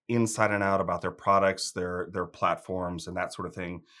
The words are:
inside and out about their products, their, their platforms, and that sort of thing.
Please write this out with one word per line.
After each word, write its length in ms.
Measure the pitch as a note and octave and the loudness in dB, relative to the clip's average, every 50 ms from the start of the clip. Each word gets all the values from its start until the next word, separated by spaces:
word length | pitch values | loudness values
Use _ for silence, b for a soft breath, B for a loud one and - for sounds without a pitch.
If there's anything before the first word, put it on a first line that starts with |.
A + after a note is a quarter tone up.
| _ - | _ 0
inside 420 | A#2+ A#2 A2+ G#2+ - A2+ G#2+ G#2 | 2 2 2 2 2 2 2 4
and 100 | G#2 G2 | 4 2
out 200 | G2 G2 G2 F#2+ | 2 2 2 2
about 200 | F2+ F2+ F2 F2 | 2 0 -2 -2
their 100 | - F2+ | -4 -6
products, 600 | - - - G2+ G2 G2 G2 F#2+ F#2 - - - | -6 -2 2 4 6 6 6 4 2 0 -4 -6
their, 380 | - G2 F2+ F2+ F2+ F2+ E2+ F2 | -4 -4 -4 -4 -2 -4 -6 -4
their 140 | F#2+ F#2 F2 | -4 -6 -6
platforms, 800 | E2+ - - G2 F2 E2 - - - F#2 F#2 F2 F2+ F2+ E2 - | -6 -4 -2 0 0 0 -2 -4 -6 -4 -4 -4 -4 -6 -6 -8
and 80 | F2+ E2+ | -6 -4
that 180 | F2+ F#2 - - | -4 -4 -4 -6
sort 140 | - F2+ | -8 -10
of 80 | E2 - | -8 -8
thing. 280 | F#2+ F2+ F2 F2 E2 b b b b | -8 -8 -8 -8 -10 b b b b